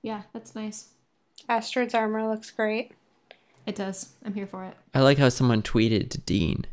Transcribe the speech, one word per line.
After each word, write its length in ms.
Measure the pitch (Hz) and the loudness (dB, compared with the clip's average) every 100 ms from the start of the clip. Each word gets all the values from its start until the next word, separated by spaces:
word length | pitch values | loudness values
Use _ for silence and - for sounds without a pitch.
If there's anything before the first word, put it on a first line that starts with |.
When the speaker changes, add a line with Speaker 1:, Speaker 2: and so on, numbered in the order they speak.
Speaker 1:
Yeah, 200 | 226 214 196 | -8 -10 -12
that's 240 | 233 220 220 | -16 -14 -10
nice. 340 | 214 208 - _ _ _ _ - - | -10 -10 -16 _ _ _ _ -16 -2
Speaker 2:
Astrid's 440 | 226 220 254 240 | -2 0 -2 0
armor 320 | 240 220 220 220 | 0 0 -2 -2
looks 200 | 220 - | -4 -8
great. 440 | - 214 214 247 _ _ _ _ - _ _ - | -4 -2 -2 -6 _ _ _ _ -20 _ _ -10
Speaker 1:
It 100 | 196 | -6
does. 340 | 190 190 - _ | -6 -8 -12 _
I'm 120 | 208 202 | -8 -8
here 120 | 196 | -8
for 160 | 190 | -12
it. 100 | 190 - _ | -14 -16 _
Speaker 3:
I 80 | 131 | 4
like 160 | 135 139 | 6 8
how 100 | 135 | 4
someone 340 | - 127 110 | 6 2 2
tweeted 460 | - 117 113 107 - | 2 2 4 2 -2
to 60 | - | -8
Dean 460 | - 98 80 - - | -2 0 0 -2 -6